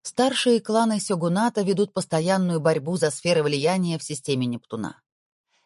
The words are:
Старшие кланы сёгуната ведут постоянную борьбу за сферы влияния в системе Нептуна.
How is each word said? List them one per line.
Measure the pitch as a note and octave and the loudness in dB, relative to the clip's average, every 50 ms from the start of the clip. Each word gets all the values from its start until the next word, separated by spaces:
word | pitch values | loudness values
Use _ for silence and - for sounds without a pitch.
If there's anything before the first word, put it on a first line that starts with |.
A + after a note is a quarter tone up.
Старшие | _ - - - B3 C4+ C4 - - B3 A#3+ A3+ | _ -8 -2 0 0 0 0 0 2 2 2 2
кланы | A3+ - G#3+ A3+ A#3 A3+ G#3+ G3+ | 2 0 0 2 2 2 0 -2
сёгуната | - - G3+ E3+ E3 E3+ E3+ G3 A3+ A#3+ - A3 | -2 -2 -2 -2 0 0 0 0 0 0 0 0
ведут | G3 F3+ G3 E3+ G#3 G3+ _ | 0 0 2 0 0 -2 _
постоянную | F#3+ F3+ _ E3+ D#3+ D#3+ F3+ F#3+ F#3+ F#3 F3 E3+ D#3+ | -8 -4 _ -2 0 2 2 2 2 2 0 0 0
борьбу | D3 D#3+ D#3+ D#3 C3+ D#3+ F3+ | 2 2 0 0 -2 -4 -2
за | F3 D#3+ D3+ | 0 0 0
сферы | - - - F3 F3 D#3 D3 | -2 -2 0 2 2 2 2
влияния | D3 D3 C#3 C#3+ D#3+ F#3 F#3+ F3+ E3+ E3 D#3 | 2 0 0 0 0 2 2 0 -2 -2 -6
в | - | -6
системе | - D3+ - - - C3+ B2+ B2+ | -8 -10 -8 -4 -2 -2 -2 0
Нептуна. | B2 A#2+ A#2 _ _ - A2+ G2+ - - _ _ _ _ _ _ _ _ _ _ _ _ _ _ | -2 -4 -6 _ _ -8 -8 -8 -8 -10 _ _ _ _ _ _ _ _ _ _ _ _ _ _